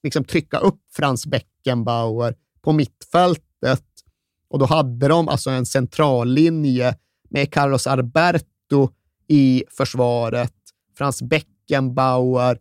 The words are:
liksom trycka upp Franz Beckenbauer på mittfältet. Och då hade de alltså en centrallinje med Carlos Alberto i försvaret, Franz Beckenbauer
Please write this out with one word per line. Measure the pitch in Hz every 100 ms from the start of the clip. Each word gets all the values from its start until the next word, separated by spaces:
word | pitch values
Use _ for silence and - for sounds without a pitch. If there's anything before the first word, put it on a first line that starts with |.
liksom | 147 147
trycka | 127 165 - -
upp | 196 - _
Franz | - 143 127 151
Beckenbauer | 135 - _ 131 120 117 117 113 113 120 110 _ _
på | -
mittfältet. | 156 131 _ - 170 180 156 _ _ 123 131 _ _ _ _ _ _ _
Och | 139
då | 131
hade | 156 135 120 139
de | 165 160
alltså | 139 -
en | 131 123
centrallinje | 139 123 - 151 123 120 135 165 165 147 127 123 123 _ _ _
med | 143 139
Carlos | - 139 131 131
Alberto | 131 123 160 175 170 - _ _ 139 135 _ _ _ -
i | 147 135 127 -
försvaret, | - 135 127 123 120 117 120 120 _ _ _ _ -
Franz | 139 -
Beckenbauer | 123 151 - _ _ 139 131 123 131 127 127 127 123 117